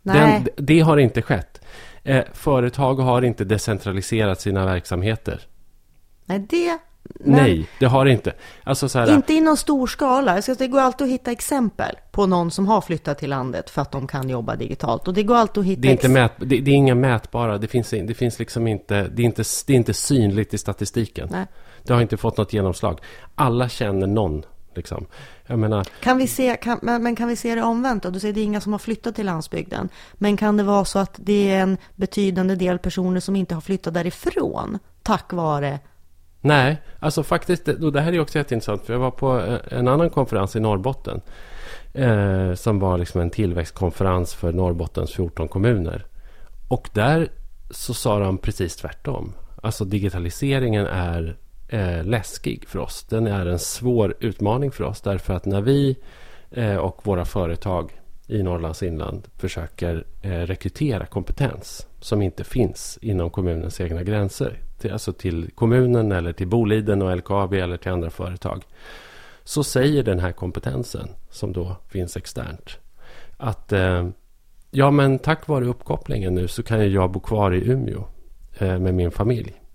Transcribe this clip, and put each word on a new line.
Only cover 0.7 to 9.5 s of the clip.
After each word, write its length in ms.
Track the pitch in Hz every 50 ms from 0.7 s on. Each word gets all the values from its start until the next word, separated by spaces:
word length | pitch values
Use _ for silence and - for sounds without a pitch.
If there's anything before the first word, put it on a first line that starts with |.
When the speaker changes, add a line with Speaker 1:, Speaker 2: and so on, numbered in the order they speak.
| 156 170
Speaker 2:
har 180 | 160 160 151
inte 240 | 147 135 110 - 117
skett. 400 | - - 131 90 - _ - - - - - - - - - - -
Eh, 200 | 139 135 131 - - -
företag 640 | - - 156 139 127 123 123 - 135 143 131 135
har 260 | 131 131 127 123 123
inte 220 | 127 120 110 - 107
decentraliserat 960 | 95 107 98 - - 107 92 - 101 95 98 92 - 117 110 107 101 92 -
sina 240 | - 104 98 98 95
verksamheter. 760 | 95 92 87 - - 92 90 92 110 113 - - - - - - - - - - - - - _ _ _ - - _ - _ -
Speaker 1:
Nej, 140 | - 185 202 196 -
det... 280 | 330 349 339 349 339 330 - - - _ - - - -
Men 120 | - 143 139 143 139
Speaker 2:
Nej, 240 | 113 90 80 80 - - -
det 60 | 135
har 200 | 123 131 135 135
inte. 280 | 139 123 104 - 98 - - - - - - -
Alltså, 260 | - 139 - 143 135
så 100 | - 131
här 140 | 117 277 302
Speaker 1:
inte 200 | 285 - - 311
i 80 | 320
någon 160 | 320 320